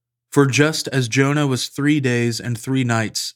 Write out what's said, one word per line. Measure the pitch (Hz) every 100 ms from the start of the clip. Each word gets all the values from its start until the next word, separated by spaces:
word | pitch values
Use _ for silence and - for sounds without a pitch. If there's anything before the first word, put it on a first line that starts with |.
| _ _ _
For | - 139
just | 120 147 160 -
as | 135 120
Jonah | 117 135 147 147
was | 123 -
three | - 143 151
days | 131 120 120 113
and | - 113
three | - 131
nights | 123 113 107 - -